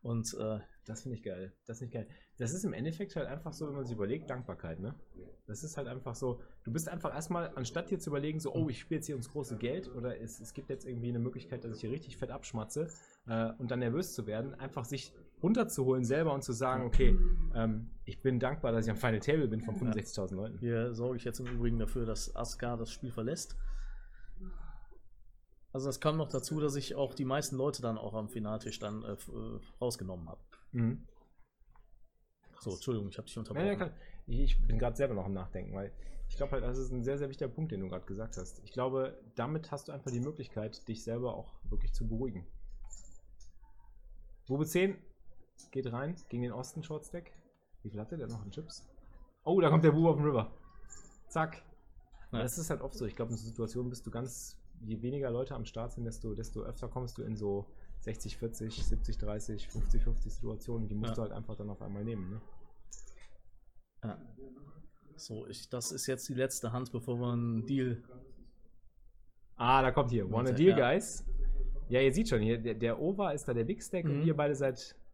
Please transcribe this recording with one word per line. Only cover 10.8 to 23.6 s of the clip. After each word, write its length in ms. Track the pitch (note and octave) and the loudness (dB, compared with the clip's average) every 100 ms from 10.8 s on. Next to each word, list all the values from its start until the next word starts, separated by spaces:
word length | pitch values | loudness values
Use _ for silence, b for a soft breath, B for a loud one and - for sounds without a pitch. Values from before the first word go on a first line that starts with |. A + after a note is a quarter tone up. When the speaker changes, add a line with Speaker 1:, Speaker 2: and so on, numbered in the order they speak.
| - | -6
Speaker 2:
irgendwie 240 | A#2+ A#2+ | -4 -2
eine 80 | A#2+ | 0
Möglichkeit, 440 | A#2+ - - B2 | 0 -2 -8 -8
dass 120 | A#2 | -8
ich 80 | G#2+ | -6
hier 80 | A2 | -4
richtig 260 | C#3+ D3 - | -4 -6 -8
fett 140 | B2 | -6
abschmatze, 580 | C3 - A#2 A2 D3 D#3+ B B B - | -6 -6 -4 -4 -4 -4 B B B -2
äh, 240 | A2+ A2+ A2+ | 0 0 -2
und 120 | A#2+ | -2
dann 100 | B2+ | 0
nervös 340 | A#2+ C3+ F#3 | 2 0 -2
zu 120 | - A2 | -4 -2
werden, 280 | G#2+ C3+ | -2 -2
einfach 320 | - C3+ - A#2+ | -6 -8 -6 -4
sich 260 | C#3 - - - - | -6 -6 -16 -20 -2
runterzuholen 640 | F3 A3+ A3+ - B2+ C3 | 2 4 2 2 4 4
selber 280 | A#2+ C#3 D#3+ | 4 4 4
und 100 | C#3 | 2
zu 100 | B2+ | 0
sagen, 340 | A#2 B2+ C3 B2 | 0 2 2 8
"Okay, 320 | - B2+ - - - - | 10 12 12 10 8 4
ähm, 360 | A#2 A2+ A2 A2+ - - | 4 2 2 -4 -8 -10
ich 160 | - | 0
bin 180 | C3 B2 | 2 4
dankbar, 320 | B2+ D3+ B2+ | 2 2 2
dass 140 | A2+ A2 | 2 2
ich 40 | |
am 60 | G#2 | 2
Final 240 | B2 A2 | 2 2
Table 260 | A#2+ D#3 C3+ | 2 4 4
bin 140 | A2 | 0
von 140 | A#2 | -2
Speaker 1:
Ja. 40 | G2+ | 0
Speaker 2:
fünfundsechzigtausend 600 | B2 A2 - - F#2+ F#2+ | 0 0 -2 -4 -4 -2
Leuten." 180 | A2 G2 | -4 -4
Speaker 1:
Hier 360 | A#2 A#2 A#2+ | -2 0 0
sorge 220 | A2+ A#2+ B2 | -2 -2 -2
ich 60 | |
jetzt 160 | A#2+ A2+ | -4 -4
im 80 | B2+ | -2
Übrigen 300 | A#2+ A#2+ A2+ | 2 4 4
dafür, 280 | B2+ B2+ A#2 | 2 2 0
dass 280 | G#2+ - | 0 -2
Askar 440 | - A#2 - A#2+ A#2+ | -2 -4 -2 -2 -2
das 120 | A2+ | -4
Spiel 220 | - C3 | -6 -6
verlässt. 460 | A2+ A2+ E3+ - - | -2 -2 -2 -4 -4